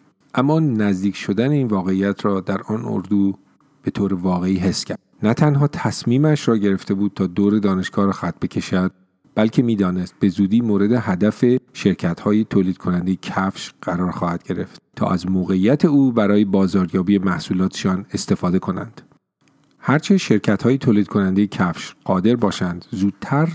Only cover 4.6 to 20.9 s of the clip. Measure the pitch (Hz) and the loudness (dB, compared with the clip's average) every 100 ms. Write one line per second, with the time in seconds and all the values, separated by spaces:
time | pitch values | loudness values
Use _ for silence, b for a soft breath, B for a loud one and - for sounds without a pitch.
4.6 | 95 82 - - _ _ 107 120 151 143 | 0 -2 -6 -10 _ _ -2 2 2 4
5.6 | 143 - 117 - - 127 156 147 - 113 | 0 0 -4 -2 0 2 4 2 2 2
6.6 | 101 98 - 98 101 - 95 90 101 107 | 2 0 -2 -2 -2 -2 -2 0 2 2
7.6 | 101 92 92 - 98 - 87 - - - | 0 0 -2 -2 -2 -2 -6 -6 -6 -6
8.6 | - 92 92 - _ _ _ - 110 - | -4 -2 -2 -4 _ _ _ 0 2 2
9.6 | 120 107 95 90 90 - 101 98 98 113 | 2 0 0 -2 -6 -2 0 2 2 2
10.6 | 120 98 104 120 110 90 104 - 120 127 | 2 2 2 0 -2 0 0 2 2 2
11.6 | - - 101 90 87 85 107 107 107 101 | -2 -2 0 0 -2 -2 0 0 2 0
12.6 | 92 90 - 90 90 92 - 98 95 - | 0 -2 -4 -2 -2 -4 -4 -4 -4 -6
13.6 | - - - 87 90 - 85 87 - 90 | -14 -10 -6 -4 -4 -4 -4 -4 -6 -8
14.6 | 92 - _ - 107 95 90 95 90 95 | -8 -14 _ -6 -2 -2 -2 -2 0 2
15.6 | 101 147 170 143 135 117 101 104 101 98 | 2 4 4 4 4 2 2 2 2 2
16.6 | 92 95 87 95 90 101 92 85 - 92 | 2 2 0 0 2 2 2 -2 -2 -2
17.6 | 92 - 98 92 98 98 - 101 90 92 | -2 -2 -2 -2 -4 -6 -2 -2 0 0
18.6 | - 95 117 - - _ _ _ _ _ | -2 -6 -10 -14 -20 _ _ _ _ _
19.6 | _ _ - 143 - 196 - 107 - 98 | _ _ 0 0 2 0 2 0 2 0
20.6 | 120 135 131 | 2 2 2